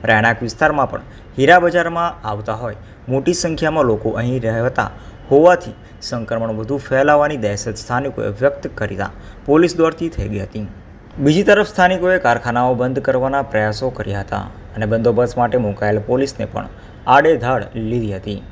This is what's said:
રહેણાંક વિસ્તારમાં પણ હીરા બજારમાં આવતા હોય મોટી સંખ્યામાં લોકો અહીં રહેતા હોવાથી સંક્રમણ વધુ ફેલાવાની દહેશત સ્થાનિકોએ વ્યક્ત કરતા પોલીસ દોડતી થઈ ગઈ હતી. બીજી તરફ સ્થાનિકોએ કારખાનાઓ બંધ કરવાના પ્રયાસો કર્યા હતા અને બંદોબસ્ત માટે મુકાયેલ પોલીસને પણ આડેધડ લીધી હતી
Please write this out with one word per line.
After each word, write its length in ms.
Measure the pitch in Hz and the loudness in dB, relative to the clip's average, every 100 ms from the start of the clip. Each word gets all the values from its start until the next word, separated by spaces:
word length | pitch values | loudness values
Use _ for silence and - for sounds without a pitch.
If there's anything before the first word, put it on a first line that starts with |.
રહેણાંક 360 | - 110 113 113 | 2 4 4 0
વિસ્તારમાં 460 | 120 - 156 147 127 | -6 0 0 2 -2
પણ 140 | - - - - | -4 -12 -20 -14
હીરા 260 | - - 180 | 0 6 8
બજારમાં 540 | 170 175 170 170 170 - | 6 2 0 -2 -4 -4
આવતા 300 | 110 104 107 110 | -8 -8 -6 -6
હોય 180 | 120 107 - - - | -8 -12 -18 -18 -4
મોટી 260 | 135 135 | -2 0
સંખ્યામાં 520 | 175 175 156 160 156 131 | 0 -2 -2 0 2 2
લોકો 240 | 104 113 107 | 2 -2 -2
અહીં 220 | 120 131 | -2 -2
રહેતા 420 | 113 113 123 135 104 - - - | -2 0 -2 -2 -4 -6 -18 -20
હોવાથી 500 | - 139 170 175 127 - - - | 2 6 6 6 0 -16 -20 -16
સંક્રમણ 560 | - 120 110 113 113 110 | -8 -8 -4 -4 -4 -6
વધુ 200 | 110 139 | -4 -6
ફેલાવાની 600 | 135 131 147 147 147 147 | -2 2 4 4 4 0
દહેશત 340 | 107 104 117 107 | -4 -4 -6 -10
સ્થાનિકોએ 540 | - 123 139 117 110 101 | -4 -4 -4 -4 -6 0
વ્યક્ત 240 | 135 143 147 - | -2 0 -10 -8
કરતા 300 | 104 98 95 - - - | -8 -6 -8 -10 -20 -14
પોલીસ 300 | - 147 170 160 | 2 4 4 2
દોડતી 320 | 160 160 165 | 0 0 -8
થઈ 180 | - 101 | -6 -6
ગઈ 140 | 104 | -6
હતી. 200 | 98 110 104 - - - - - | -8 -10 -12 -14 -20 -20 -18 0
બીજી 260 | 143 156 202 | 2 4 4
તરફ 220 | 208 208 | 4 2
સ્થાનિકોએ 460 | - 180 185 180 185 | 2 2 4 2 2
કારખાનાઓ 480 | 185 - 120 117 123 | 2 0 0 0 0
બંધ 280 | 120 127 131 | 0 0 0
કરવાના 400 | - 127 131 139 | 0 0 0 -2
પ્રયાસો 460 | 135 110 107 104 131 | -2 0 0 -2 -6
કર્યા 340 | 123 104 98 | -6 -6 -6
હતા 180 | 95 101 95 - - | -6 -8 -8 -14 -16
અને 140 | - 107 | -6 -2
બંદોબસ્ત 520 | 113 117 110 123 - | 0 2 2 0 0
માટે 240 | 120 127 107 | 0 0 -2
મુકાયેલ 340 | 101 104 107 104 | -2 0 0 0
પોલીસને 400 | 123 139 - 107 | -2 -2 -4 -8
પણ 140 | 107 101 - - - - | -8 -10 -14 -20 -12 4
આડેધડ 720 | 135 156 151 120 127 98 117 | 4 6 2 0 -2 -4 -8
લીધી 340 | 110 120 110 95 | -4 -4 -4 -6
હતી 220 | 101 98 - | -8 -10 -10